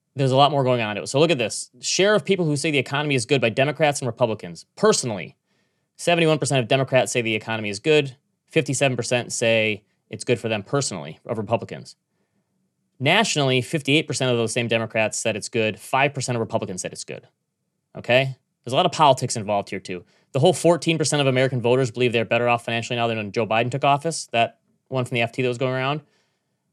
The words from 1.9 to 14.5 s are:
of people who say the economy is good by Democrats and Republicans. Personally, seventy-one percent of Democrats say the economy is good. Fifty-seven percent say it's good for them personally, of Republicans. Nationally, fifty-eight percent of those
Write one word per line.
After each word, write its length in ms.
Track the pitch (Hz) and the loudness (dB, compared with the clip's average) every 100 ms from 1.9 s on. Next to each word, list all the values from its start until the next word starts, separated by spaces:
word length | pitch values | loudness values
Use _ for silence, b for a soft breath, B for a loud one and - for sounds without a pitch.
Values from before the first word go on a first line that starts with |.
| - 196 | 0 2
of 120 | 214 - | 2 2
people 200 | 190 165 | 0 0
who 120 | 147 | 0
say 140 | 165 | 0
the 60 | 143 | 0
economy 380 | 120 135 151 135 | -2 -4 0 -2
is 100 | 110 | 2
good 140 | 139 | 2
by 100 | 117 | 2
Democrats 520 | 107 135 147 156 139 | 2 0 2 0 0
and 60 | 127 | -6
Republicans. 580 | - 120 104 90 82 - - | -2 -2 -2 -8 -16 -20 0
Personally, 640 | 208 208 127 101 80 - _ _ _ _ _ _ | 2 2 0 -6 -10 -16 _ _ _ _ _ _
seventy-one 420 | - 170 160 156 | 0 2 4 2
percent 220 | 135 139 | 0 0
of 80 | 110 | 2
Democrats 460 | 135 131 131 104 | 0 2 2 2
say 80 | 127 | 0
the 140 | 113 107 | 0 -2
economy 340 | 110 110 107 | -2 -6 -4
is 100 | 101 | -4
good. 380 | 156 151 139 123 _ _ _ | 2 2 2 -6 _ _ _
Fifty-seven 480 | 160 139 131 139 123 | -2 -2 0 0 0
percent 340 | 117 123 110 | -2 -2 -4
say 540 | - 117 113 110 104 - _ _ | -2 2 2 2 -2 -8 _ _
it's 160 | 107 - | -14 -2
good 120 | 123 | -2
for 120 | 113 | 0
them 120 | 107 | -4
personally, 580 | 95 143 135 95 73 85 - | -2 -4 -2 -6 -10 -14 -8
of 120 | 113 | -8
Republicans. 580 | 101 117 - 78 64 - _ _ _ _ _ _ _ _ _ _ | -2 -4 -4 -12 -16 -20 _ _ _ _ _ _ _ _ _ _
Nationally, 640 | 127 190 226 151 135 127 | 2 2 2 2 2 2
fifty-eight 460 | 120 165 139 147 151 | 0 -4 2 2 2
percent 220 | 123 131 | -2 0
of 80 | 120 | 0
those 140 | 110 | 0